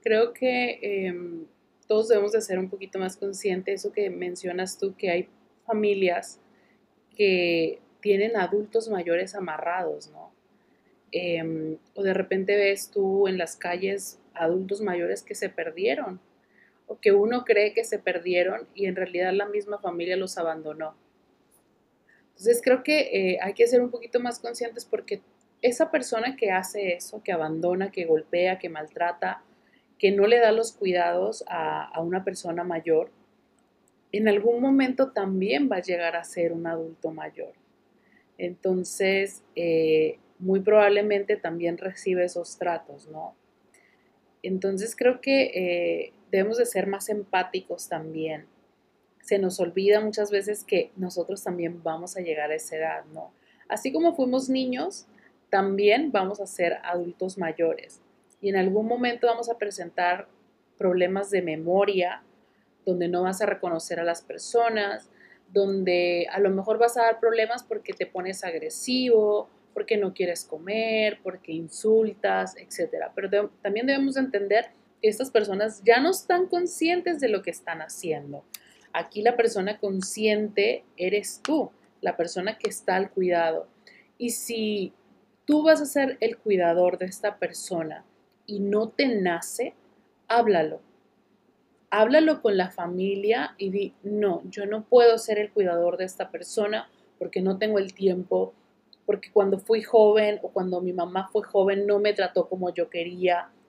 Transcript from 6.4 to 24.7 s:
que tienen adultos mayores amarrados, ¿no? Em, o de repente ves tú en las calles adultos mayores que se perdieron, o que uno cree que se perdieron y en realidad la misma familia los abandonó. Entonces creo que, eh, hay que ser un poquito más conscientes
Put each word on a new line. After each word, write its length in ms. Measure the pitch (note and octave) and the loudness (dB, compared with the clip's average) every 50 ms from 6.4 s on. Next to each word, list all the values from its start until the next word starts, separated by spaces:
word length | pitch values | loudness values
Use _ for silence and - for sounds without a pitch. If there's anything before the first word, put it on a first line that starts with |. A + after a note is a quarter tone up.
| _ _ _ _ _ _ _ _ _ _ _ _ _ _ _ | _ _ _ _ _ _ _ _ _ _ _ _ _ _ _
que 640 | _ G#3 G3 F#3 F3+ F3 F3 E3+ E3 D#3+ D#3+ - - _ _ _ _ | _ 2 4 4 4 2 2 2 2 0 0 -2 -6 _ _ _ _
tienen 360 | - G3+ G3 G3 G3+ A3 A#3 | 0 2 2 2 2 2 2
adultos 520 | G#3+ F#3 F3+ F#3 G#3 G#3 G#3+ - A3+ A3 A3 | 0 0 2 0 -2 -2 0 -2 -2 -2 0
mayores 440 | G#3+ F#3 E3+ F3 E3+ E3+ F#3 F#3+ F#3+ | -4 -4 -2 0 0 0 0 -4 -6
amarrados, 760 | G3+ F#3+ F3 D#3 D3+ E3 E3+ F3 F#3 F3+ D#3+ D3+ D3 D3+ D3+ | -8 -8 -6 -6 -6 -4 -4 -2 -2 -2 -4 -6 -8 -10 -18
¿no? 220 | D#3 D#3 E3 - _ _ _ _ _ _ _ _ _ _ _ _ _ _ _ _ - | -20 -20 -20 -20 _ _ _ _ _ _ _ _ _ _ _ _ _ _ _ _ -8
Em, 640 | E3 F3+ F3 E3+ E3 E3 E3 D#3+ D#3+ D#3 D#3 D#3 - _ _ _ | -6 -4 -2 -4 -4 -4 -4 -6 -6 -6 -8 -8 -10 _ _ _
o 80 | - G3 | -4 -2
de 100 | F#3+ F#3 | 0 0
repente 420 | G3 F#3+ F#3+ F#3+ F#3+ F#3+ F#3+ G3+ | 0 0 -2 -2 -2 0 2 2
ves 340 | G#3 G3+ G3 G3 G3 - - | 2 4 2 0 -2 -6 -6
tú 380 | _ G#3 G3 F#3+ F#3+ G3 G3+ F#3+ | _ 0 0 2 2 2 2 2
en 100 | F#3+ F#3 | 2 -2
las 180 | F3 E3 - | -4 -6 -8
calles 640 | - - F3+ F3 F3+ F#3 G3 G3 G3+ F#3+ - - _ _ _ _ | -10 -6 -6 -6 -4 -2 -4 -4 -4 -8 -12 -16 _ _ _ _
adultos 480 | - E3 E3 F3 F#3 F#3+ F#3+ G3+ G3+ G#3+ | -2 -2 0 0 0 -2 -4 -4 -4 -4
mayores 400 | G3+ F3+ E3+ E3+ F3 F#3+ G3 - | -4 -2 -2 -2 -4 -4 -6 -6
que 120 | - G#3+ | -12 -10
se 120 | - - F#3+ | -8 -8 -8
perdieron, 720 | - - E3 D#3+ D#3 E3+ F#3+ A3+ C4+ D#4 C#4 G#3 F#3 F3+ _ _ _ _ _ _ _ _ _ _ _ _ _ _ | -6 -6 -8 -8 -6 -2 -2 -2 -2 -2 -4 -8 -10 -12 _ _ _ _ _ _ _ _ _ _ _ _ _ _
o 120 | G#3+ - | -16 0
que 120 | - G#3 G3 | 4 4 6
uno 320 | G3+ G3+ A3 A#3+ B3 B3 | 6 4 4 2 -2 2
cree 300 | - A3+ G3+ G#3 G#3+ G#3 | 2 4 4 4 2 0
que 100 | - A#3 | -2 -4
se 140 | - - G3+ | -2 -4 -4
perdieron 680 | - - F3+ F3+ E3+ F3+ F3+ F3 F3 F#3 G3 A3+ F#3+ - _ | -2 -2 -4 -2 -2 0 2 2 2 2 0 -4 -8 -12 _
y 120 | G3 G3 | -4 -4
en 100 | F#3+ F3+ | -4 -2
realidad 360 | F#3+ F#3+ F3+ F3+ F3 F3+ F#3 F#3 | -4 -6 -4 -2 -2 -2 0 0
la 120 | G3 G3+ G#3 | 0 -2 -2
misma 300 | G#3 G#3 G3+ G#3 G#3 G3+ | -4 -6 -6 -6 -10 -8
familia 360 | - F#3 F3 E3+ E3+ F3 F3+ | -6 -6 -6 -4 -4 -2 -2
los 220 | F#3 F#3+ F#3 - F#3+ | -4 -4 -6 -6 -4
abandonó. 580 | E3+ E3 D#3+ D#3+ D#3 D#3 D3+ D#3 D#3+ D#3 D#3 _ _ _ _ _ _ _ _ _ _ _ _ _ _ _ _ _ _ _ _ _ _ _ _ _ _ _ | -4 -4 -4 -6 -8 -12 -10 -10 -10 -12 -12 _ _ _ _ _ _ _ _ _ _ _ _ _ _ _ _ _ _ _ _ _ _ _ _ _ _ _
Entonces 300 | _ _ F#3 A3 A#3+ A#3 - | _ _ 2 2 2 4 4
creo 200 | C4+ B3+ C4 C4 | 2 2 2 2
que, 160 | - D4+ D#4 - - - G3 F#3+ F#3 F3+ | 0 2 2 2 0 0 0 0 0 0
eh, 60 | F3 | -2
hay 140 | - F#3+ G3 | -2 -6 2
que 120 | - A#3 | 4 4
ser 140 | A#3 B3 A#3+ | 6 6 4
un 100 | B3 B3 | 2 2
poquito 300 | A#3+ A#3+ A#3 A#3 - B3 | -4 -10 -12 -4 -4 -4
más 180 | B3 B3 A#3 - | -4 -4 -8 -8
conscientes 460 | _ A#3 A#3+ - A#3+ A#3 | _ -10 -8 -6 -8 -8